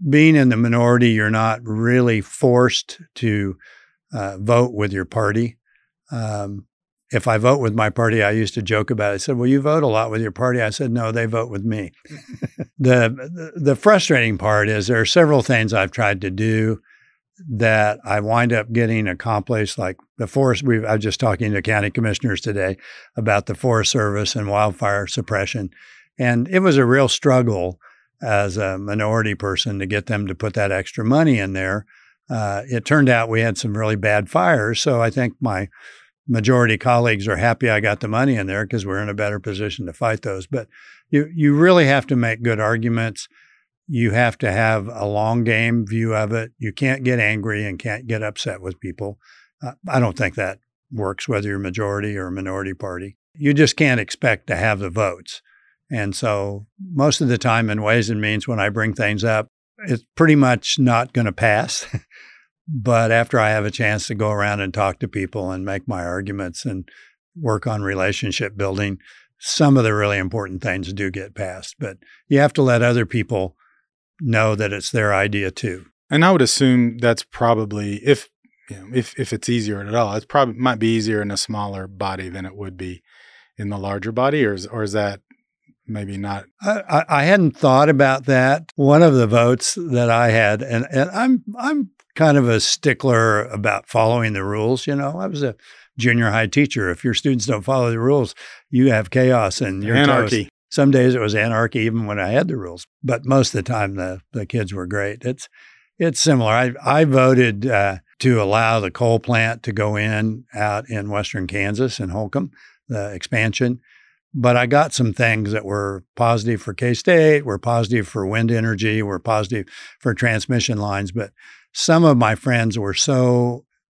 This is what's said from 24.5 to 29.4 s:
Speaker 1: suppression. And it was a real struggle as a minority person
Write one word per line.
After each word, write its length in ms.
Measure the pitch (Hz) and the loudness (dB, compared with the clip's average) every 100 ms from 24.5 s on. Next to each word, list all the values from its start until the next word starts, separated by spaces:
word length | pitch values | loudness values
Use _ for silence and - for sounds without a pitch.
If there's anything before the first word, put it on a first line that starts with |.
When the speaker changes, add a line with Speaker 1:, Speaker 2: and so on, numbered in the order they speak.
| 101 107 - 104 101 98 | 0 0 -2 -2 -2 -4
Speaker 1:
suppression. 640 | 120 - 104 98 113 95 - - - _ - | -8 -4 -4 -4 -6 -10 -12 -20 -20 _ -2
And 300 | 123 117 143 | 0 0 0
it 100 | 185 | 2
was 160 | 190 139 | 4 4
a 80 | |
real 240 | 120 131 127 | 4 4 2
struggle 680 | - 143 127 117 95 90 92 - _ _ _ | 2 2 2 2 0 -4 -8 -16 _ _ _
as 360 | 127 101 101 98 | -2 0 0 -2
a 200 | 95 95 | -4 -6
minority 600 | 101 107 107 113 110 | -6 -2 0 0 -2
person 420 | 95 | -4